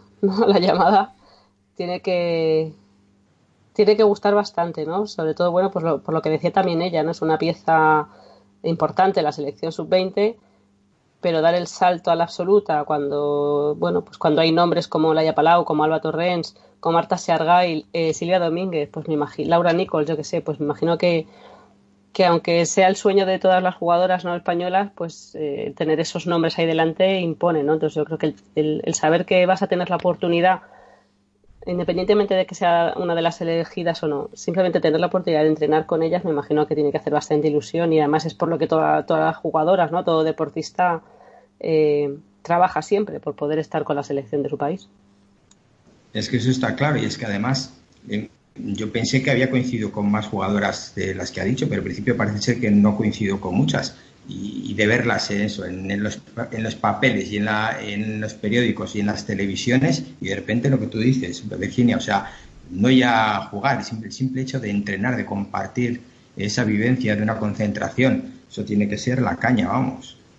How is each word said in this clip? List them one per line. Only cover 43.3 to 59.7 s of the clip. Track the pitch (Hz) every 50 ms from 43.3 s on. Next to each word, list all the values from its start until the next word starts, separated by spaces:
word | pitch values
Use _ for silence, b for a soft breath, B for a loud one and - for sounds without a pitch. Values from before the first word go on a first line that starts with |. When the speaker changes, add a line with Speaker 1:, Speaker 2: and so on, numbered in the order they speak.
| 143
Speaker 1:
poder | - 147 147 156 160
estar | 151 - - 156 147
con | - 143
la | 143 139
selección | - 139 139 135 - 156 143
de | 139 -
su | -
país. | - 143 147 180 190 - _ _ _ _ _ _ _ _ _ _ _ _ _ _ _ _ _ _ _ _ _ _ _ _ _ -
Speaker 2:
Es | 110 - -
que | 131
eso | 117 110 131
está | 127 - 127 107 -
claro | - 139 151 143
y | 113 110
es | 104 -
que | - 120
además, | 107 101 98 110 127 131 - - - - - _ _ _ _ -
eh, | - 104 107 - - _ _ _ _ -
yo | - 113 104 98 98 110 101
pensé | - 117 113 - 135 131
que | - 147
había | 131 120 131 -
coincidido | 131 123 113 - - 110 107 101
con | - 104 101 101
más | 104 107 104
jugadoras | - - 95 95 98 101 101 104 95 - - - - -
de | 98 95 95 95
las | 95 90 -
que | - 95
ha | 95
dicho, | 104 131 - 156
pero | - 104 101
al | 92
principio | 98 - - - 127 117
parece | - 104 101 107 104
ser | - 123 120 117
que | 113 107
no | 101 104 101 104 104
coincidió | - 110 104 101 - 107 98 101 101
con | 95 92 90
muchas. | - - - - 113 - - B B B B B B -
Y, | - - 95 98 104 - - - -
y | 98
de | 104 104
verlas | 107 117 123 117 117 101 92 - -
en | 101 101
eso, | 104 107 - 101 92
en, | 85 90 95 95 95
en | 101 101 107
los, | 104 - - - - - 113 117 -
en | 117 110
los | 113 110 -
papeles | - - 104 101 - 143 123 107 98 95 -
y | 107
en | 104 104
la, | 110 107 107 110 113 - -
en | 107 104 101 104 107 110 107 107
los | 110 107 -
periódicos | - - 104 110 120 123 110 - - - - -
y | 107
en | 101
las | 104 - - -
televisiones, | - 104 95 101 98 95 - - 120